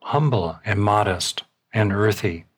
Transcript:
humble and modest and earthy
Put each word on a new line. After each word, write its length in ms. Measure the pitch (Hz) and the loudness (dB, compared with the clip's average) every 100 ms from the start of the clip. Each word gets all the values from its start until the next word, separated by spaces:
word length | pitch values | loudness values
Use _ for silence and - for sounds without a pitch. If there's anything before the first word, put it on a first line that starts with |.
humble 560 | - 147 151 113 82 82 | -4 0 2 2 -2 -4
and 160 | - 101 | -4 0
modest 640 | 104 104 101 90 - - - _ _ | 2 2 2 -2 -4 -8 -12 _ _
and 200 | 110 104 | 0 0
earthy 540 | 98 107 98 104 82 - | 2 2 0 -2 -6 -12